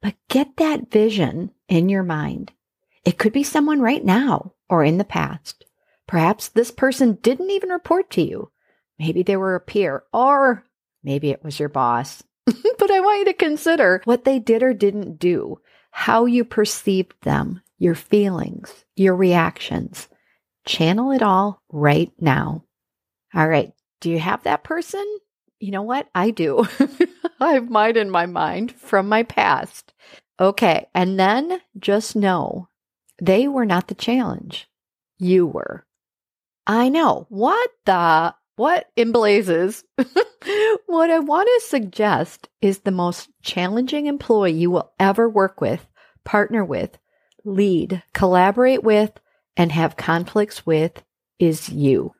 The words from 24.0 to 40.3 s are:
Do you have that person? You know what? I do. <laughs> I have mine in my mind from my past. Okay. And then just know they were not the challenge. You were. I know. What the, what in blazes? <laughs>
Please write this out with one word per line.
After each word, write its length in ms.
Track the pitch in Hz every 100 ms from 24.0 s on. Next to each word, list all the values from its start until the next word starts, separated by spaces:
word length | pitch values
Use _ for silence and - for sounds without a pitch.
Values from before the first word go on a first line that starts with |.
Do 80 | 165
you 100 | 165
have 240 | 165 208
that 220 | - - -
person? 400 | 320 330 392 403 415 _ _ _ _
You 120 | 196
know 120 | 196
what? 260 | 214 262 -
I 180 | 180 202
do. 360 | 226 160 131 - - 277 -
<laughs> 360 | - - 339 _
I 140 | 277
have 160 | 277 240
mine 260 | 220 214 226
in 140 | 202
my 160 | 175 175
mind 480 | 175 165 175 233
from 340 | - - 202 196
my 160 | 214
past. 680 | 233 - 208 139 - - _ _ _ - _ _
Okay. 480 | 185 202 208 156 -
And 240 | 180 185 190
then 440 | 190 226 320 359 _ 208
just 380 | 190 202 214 220
know 500 | 202 180 135 - 180 _ _ _ _ _
they 260 | 175 190 277
were 180 | 269 226
not 220 | 180 -
the 80 | 202
challenge. 720 | - 254 226 - - - - _ _ _ _ _
You 300 | 180 185 170
were. 380 | - - - _ _ _ _ _ _ _ _ -
I 220 | 220 254
know. 380 | 302 294 - 160
What 400 | 196 247 415 494 _ -
the, 500 | 185 170 160 165 - _ -
what 320 | 262 349 - -
in 160 | 233
blazes? 720 | 233 214 208 185 165 185 220 _ -
<laughs> 60 | 247 - -